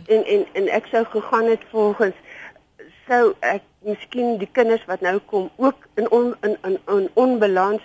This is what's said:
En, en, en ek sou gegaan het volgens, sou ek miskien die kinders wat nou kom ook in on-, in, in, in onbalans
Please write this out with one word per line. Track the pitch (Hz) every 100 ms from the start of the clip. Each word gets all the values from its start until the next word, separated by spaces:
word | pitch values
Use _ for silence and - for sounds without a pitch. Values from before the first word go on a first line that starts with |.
| 170
En, | 220 -
en, | 208 -
en | - 196
ek | 220 -
sou | 226 226
gegaan | 214 208 233 226
het | 220 -
volgens, | 220 208 202 202 - - - - - _ - - _ -
sou | 247 226 -
ek | - 196 - _ 208
miskien | 208 - 247 240 220
die | 196
kinders | - 226 226 -
wat | 185
nou | 185 196
kom | - 202 190 -
ook | 262 - _ -
in | 226
on-, | 240 247 240
in, | 208 -
in, | 190 190 -
in | 202 190
onbalans | - 254 240 208 185 190 214